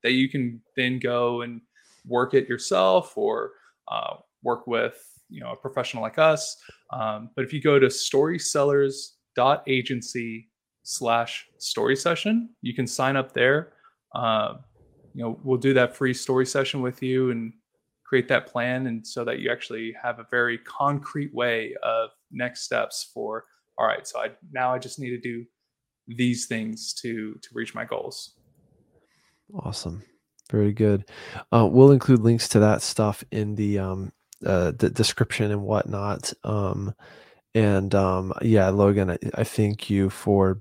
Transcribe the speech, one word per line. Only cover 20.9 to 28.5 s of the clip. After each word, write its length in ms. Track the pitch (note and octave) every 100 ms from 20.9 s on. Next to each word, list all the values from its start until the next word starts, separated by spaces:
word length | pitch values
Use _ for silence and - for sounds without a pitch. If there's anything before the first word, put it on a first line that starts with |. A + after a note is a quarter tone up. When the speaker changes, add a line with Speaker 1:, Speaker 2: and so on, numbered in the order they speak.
| C#3+ C#3+ D3+ C#3+
Speaker 1:
way 400 | A#2+ A#2+ A#2 A2 -
of 280 | - A2+ A2 _ _
next 280 | G#2+ B2 B2 -
steps 420 | B2 A2+ - -
for, 320 | A#2+ A2 A2 - _ _ -
"All 100 | A2
right, 180 | G2 -
so 100 | A#2 A2+
I, 20 | C3 F3
now 160 | C3+ B2+ B2+
I 20 |
just 220 | C3 -
need 140 | C3 B2
to 40 | B2
do 140 | A#2 A#2 _ _ _ _ _ -
these 380 | A#2 B2 A#2+ -
things 460 | A2+ A2 A2 - -
to, 100 | A#2+ A2+ G#2+ A2
to 60 | -
reach 200 | A#2 A2+
my 120 | A2 A#2
goals." 500 | - - - - _ _